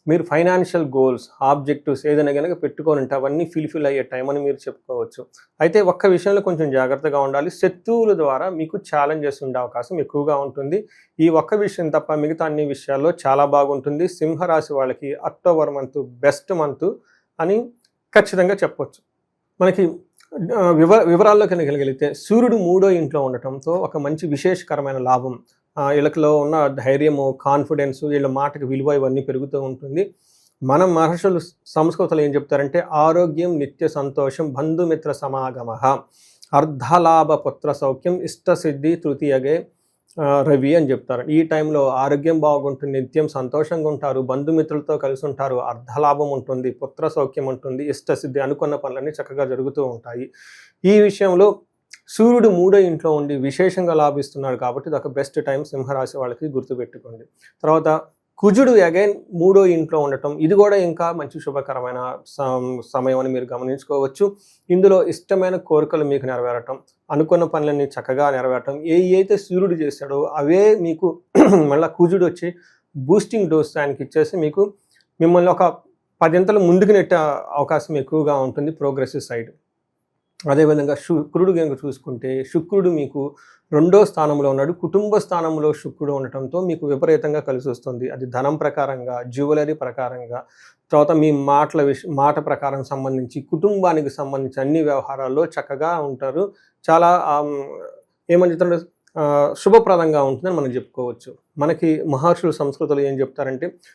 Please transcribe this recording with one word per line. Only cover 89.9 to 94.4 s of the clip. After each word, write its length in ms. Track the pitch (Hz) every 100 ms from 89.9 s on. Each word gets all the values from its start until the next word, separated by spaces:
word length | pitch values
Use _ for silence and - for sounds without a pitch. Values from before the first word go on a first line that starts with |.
| 120 123 123 117 123 - _ _ _ _
తర్వాత 200 | 151 151
మీ 200 | 160 156
మాటల 500 | 143 139 143 147 160
విష-, 280 | 139 135 180
మాట 360 | 139 143 151 147
ప్రకారం 380 | 139 139 135
సంబంధించి, 580 | 123 135 135 131 127 147
కుటుంబానికి 680 | - 160 202 196 180 156 139
సంబంధించి 520 | 147 139 135